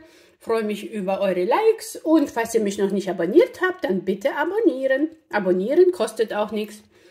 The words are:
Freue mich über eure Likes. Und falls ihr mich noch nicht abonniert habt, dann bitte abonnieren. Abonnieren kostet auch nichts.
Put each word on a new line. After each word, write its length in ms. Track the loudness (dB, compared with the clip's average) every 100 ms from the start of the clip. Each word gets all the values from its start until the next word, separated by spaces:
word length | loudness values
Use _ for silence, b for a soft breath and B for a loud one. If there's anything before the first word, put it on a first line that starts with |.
| B B B B
Freue 220 | -2 -2
mich 260 | -2 -6 -8
über 300 | -6 -4 0
eure 240 | 0 0
Likes. 540 | 2 4 4 2 -4 -6
Und 340 | 2 2 2
falls 240 | -2 -2 0
ihr 60 |
mich 160 | 0 0
noch 140 | 0
nicht 180 | 0 -2
abonniert 500 | -2 4 4 4 2
habt, 220 | -4 -2
dann 220 | -4 -2 -4
bitte 300 | -4 -4 -2
abonnieren. 760 | -2 0 0 0 0 0 -2 -6 -6
Abonnieren 640 | -2 0 0 2 4 4
kostet 420 | 2 -2 -2 -2
auch 180 | -2 -4
nichts. 300 | -6 -8 -12 b b b